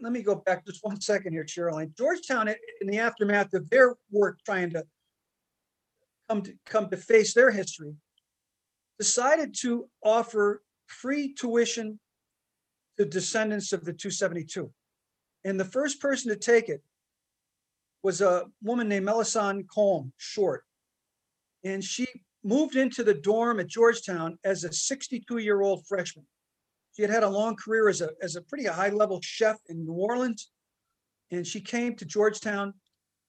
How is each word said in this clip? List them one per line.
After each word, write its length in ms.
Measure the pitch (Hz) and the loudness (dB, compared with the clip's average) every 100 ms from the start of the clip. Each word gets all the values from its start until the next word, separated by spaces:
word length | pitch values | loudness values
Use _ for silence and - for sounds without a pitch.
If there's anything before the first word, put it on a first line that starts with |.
let 100 | 233 | -6
me 100 | 240 | -2
go 140 | 202 190 | 0 0
back 300 | 185 180 202 | 0 -2 -4
just 180 | 180 | -10
one 180 | 214 202 | -8 -6
second 320 | - 208 190 | -2 -2 -2
here, 100 | 160 | -6
Caroline. 480 | 156 175 170 156 160 160 | -6 -4 -4 -4 -6 -2
Georgetown, 500 | 277 349 - 247 214 | -2 -2 -2 -2 0
i-, 80 | 214 - - | -4 -8 -8
in 60 | 196 | -4
the 120 | 208 | 0
aftermath 540 | 233 226 208 202 196 | 0 0 2 2 2
of 140 | 190 156 | -2 2
their 260 | 254 247 240 - | 6 6 4 -2
work 260 | 202 202 190 - | 2 2 0 -4
trying 240 | 190 175 | -2 -2
to 120 | 165 - _ _ _ _ _ _ _ _ _ _ _ _ _ - | -4 -8 _ _ _ _ _ _ _ _ _ _ _ _ _ -4
come 140 | 214 | -4
to, 100 | 190 - - | -4 -12 -4
come 240 | 220 185 | -2 -2
to 80 | 185 | -6
face 360 | - 226 214 | 4 6 6
their 160 | 233 262 | 6 6
history, 440 | 202 185 - 147 151 _ _ _ _ _ _ _ _ _ - | 4 -4 -10 -14 -16 _ _ _ _ _ _ _ _ _ -4
decided 560 | 202 247 254 320 285 - | -2 2 4 4 2 -4
to 260 | 247 240 - _ | -2 -2 -6 _
offer 580 | 214 226 220 214 202 208 _ _ - | 2 2 2 2 2 0 _ _ -20
free 480 | - 254 294 277 | -10 -4 -4 -4
tuition 680 | - 247 233 226 233 214 214 _ _ _ _ _ _ _ _ _ - | -6 0 2 2 -2 -8 -10 _ _ _ _ _ _ _ _ _ -2
to 80 | 196 | 0
descendants 680 | 180 - 220 220 208 196 | -2 -2 0 0 -2 -4
of 120 | 180 165 | -6 -6
the 80 | |
two 180 | - 202 | -8 -6
seventy-two. 600 | 185 190 170 160 196 127 _ _ _ _ _ _ _ | -2 -2 -2 -8 -8 -10 _ _ _ _ _ _ _
And 160 | 190 190 | -6 -4
the 60 | 185 | -2
first 340 | 262 285 285 | -2 -2 -2
person 320 | 277 262 240 | -2 -2 -2
to 60 | 208 | -2
take 320 | - 233 220 | 4 4 2
it 140 | 139 _ _ _ _ _ _ _ _ _ _ _ _ | -8 _ _ _ _ _ _ _ _ _ _ _ _
was 180 | 196 170 | -2 2
a 240 | 196 180 - - | 2 2 -2 -8
woman 240 | 214 240 214 | -4 -2 0
named 180 | 196 196 | 0 0
Melisande 580 | 226 214 226 202 196 190 | 0 0 0 0 -2 -4
Colm 460 | 214 202 165 131 - | 2 2 2 -4 -12
Short. 460 | - 214 180 131 _ _ _ _ _ _ _ _ _ _ | -8 0 0 0 _ _ _ _ _ _ _ _ _ _
And 200 | 190 196 | -6 -6
she 240 | 190 - 247 - _ _ | -6 -6 -8 -10 _ _
moved 320 | 196 262 294 262 | 0 2 2 2
into 280 | 262 - | 0 0
the 100 | 214 | 2
dorm 460 | 165 185 226 233 214 | 2 2 2 2 0
at 80 | 180 | -2
Georgetown 720 | 226 233 226 - 175 165 170 | 4 4 4 -2 -4 -4 -4
as 200 | 190 180 | -4 -2
a 100 | 170 | -4
sixty-two-year-old 1120 | - - 277 - 240 - 233 208 202 196 180 - | -4 -4 -6 -8 -10 -6 -4 0 2 2 0 -4
freshman. 380 | 196 170 151 _ _ _ _ _ _ _ | -6 -6 -10 _ _ _ _ _ _ _
She 100 | - | -2
had 80 | 208 | 0
had 120 | 226 | 2
a 60 | 202 | 2
long 260 | 196 226 214 | 2 0 -2
career 320 | 214 220 214 | -2 4 4
as 140 | 156 | 2
a, 80 | 160 - | -2 -6
as 140 | 185 170 | -8 -8
a 60 | |
pretty 240 | - 285 214 | -10 -6 -4
high-level 560 | 165 202 208 202 180 | 0 0 2 0 0
chef 340 | - - 220 214 - | -6 0 0 0 -8
in 160 | 165 160 | -10 -6
New 80 | |
Orleans. 560 | 170 208 247 254 214 - _ _ _ _ _ _ _ - | -2 -2 0 -2 -4 -12 _ _ _ _ _ _ _ -8
And 160 | 180 175 | -6 -6
she 160 | 208 | -10
came 340 | - 240 240 233 | -6 -4 -4 -6
to 100 | 165 | -4
Georgetown 680 | 208 214 208 214 202 202 196 _ _ _ _ | 2 2 2 -4 -4 -6 -8 _ _ _ _